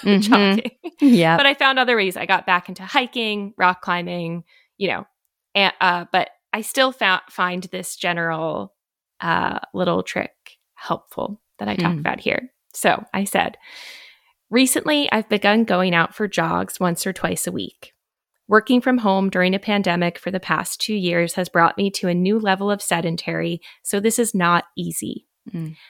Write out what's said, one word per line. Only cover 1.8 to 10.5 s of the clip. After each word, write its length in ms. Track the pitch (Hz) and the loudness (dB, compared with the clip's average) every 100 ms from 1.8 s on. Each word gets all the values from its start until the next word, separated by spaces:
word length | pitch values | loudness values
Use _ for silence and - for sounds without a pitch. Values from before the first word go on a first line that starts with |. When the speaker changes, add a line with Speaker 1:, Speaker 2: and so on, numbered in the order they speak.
Speaker 2:
other 160 | 247 226 | 2 2
ways. 200 | 190 - | 0 -2
I 80 | 175 | 0
got 200 | 185 190 | 0 2
back 220 | 180 - | 0 -2
into 160 | 185 | -16
hiking, 680 | 185 277 247 247 220 208 202 - | -2 -2 -2 -4 -4 -4 -6 0
rock 260 | 185 185 | 2 2
climbing, 600 | - 175 175 175 165 170 - _ _ - | -2 -4 -4 -6 -6 -8 -12 _ _ -6
you 100 | 190 | -4
know, 180 | 98 - _ _ _ _ | -4 -8 _ _ _ _
a-, 180 | 202 196 - | 0 0 2
uh, 260 | 185 175 175 | 0 0 -2
but 180 | 185 - _ - | -2 -2 _ -8
I 100 | 214 | -8
still 300 | 214 269 262 | -4 0 0
fou-, 260 | 254 196 185 - | 2 0 0 -4
find 360 | - 180 180 | -4 -4 -4
this 320 | 180 185 180 - | -8 -10 -10 -6
general, 800 | 180 170 165 160 160 - - _ _ _ _ - | -4 -2 -2 -2 -4 -6 -8 _ _ _ _ -8
uh, 380 | 170 170 - - - | -2 0 0 -4 -8
little 280 | 185 175 175 | -2 0 0
trick 300 | 180 - - _ - | -2 -6 -6 _ -20